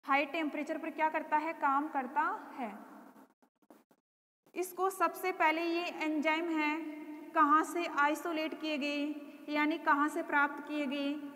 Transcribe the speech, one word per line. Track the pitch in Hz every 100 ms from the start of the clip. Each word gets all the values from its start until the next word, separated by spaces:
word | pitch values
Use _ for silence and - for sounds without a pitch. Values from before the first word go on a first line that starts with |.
| -
हाई | 277 294
temperature | 339 311 302 294 311
पर | 320
क्या | - 311
करता | 320 311 302
है? | 302
काम | 220 - - 311
करता | 285 247 285 320 427 - -
है। | 226 202 - - - - - _ _ _ _ - _ _ _ _ _ _ _ -
इसको | 359 359 381
सबसे | 381 339 - 370
पहले | 370 320 320
ये | 339 339 349 339
enzyme | 311 311 311 311 339
है | 320 302 311 320 302 - - - 233
कहाँ | 208 311
से | 330 339 339 -
isolate | 285 302 349 311 311 -
किए | 311 302
गए, | 294 285 294 294 - - -
यानी | 294 302 320
कहाँ | 320 285 294
से | 311
प्राप्त | 320 294 285 285 -
किए | 302 285
गए। | 285 285 294 285